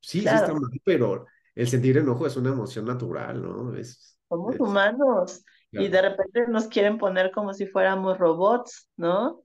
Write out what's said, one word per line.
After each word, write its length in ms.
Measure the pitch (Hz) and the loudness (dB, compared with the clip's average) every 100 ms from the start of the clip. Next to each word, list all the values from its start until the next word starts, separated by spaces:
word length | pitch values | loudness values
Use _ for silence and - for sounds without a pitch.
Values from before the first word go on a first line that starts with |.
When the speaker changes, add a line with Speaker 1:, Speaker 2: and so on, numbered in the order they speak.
Speaker 1:
Sí, 260 | - 170 214 | -6 -2 2
sí 80 | 220 | 4
está 180 | 185 | 2
Speaker 2:
Claro. 20 | 151 | 0
Speaker 1:
mal, 160 | 131 127 - | -4 -6 0
pero 400 | 175 113 92 - _ _ - | 2 2 -2 -8 _ _ -6
el 120 | 123 | -2
sentir 300 | 127 123 131 | 2 4 4
enojo 300 | 147 123 160 | 2 0 -2
es 100 | 131 | -2
una 140 | 127 | -2
emoción 340 | 135 104 - 110 | -2 -4 -6 -6
natural, 560 | 123 107 82 117 127 | -6 -6 -6 -8 -8
¿no? 340 | 90 92 123 104 | -8 -8 -8 -8
Es, 440 | 113 - _ _ _ | -12 -16 _ _ _
Speaker 2:
Somos 260 | 170 196 247 | -6 -4 -2
Speaker 1:
es 40 | |
Speaker 2:
humanos 840 | 220 196 202 233 277 220 180 - _ _ _ 202 | 0 2 2 2 2 2 -2 -6 _ _ _ -4
y 120 | 196 | 2
Speaker 1:
Claro. 20 | |
Speaker 2:
de 120 | 180 | 4
repente 460 | 190 196 190 233 240 | 2 0 -2 0 0
nos 200 | 226 220 | 0 0
quieren 300 | - 202 214 | 2 2 2
poner 340 | 202 185 185 | 0 0 0
como 220 | 190 208 | 0 -6
si 140 | 196 196 | -6 -4
fuéramos 500 | 190 190 190 190 185 | 0 2 2 0 2
robots, 720 | 175 165 196 240 247 - _ - | 2 4 2 2 -2 -18 _ -4
¿no? 460 | 170 185 247 330 | 0 0 0 -4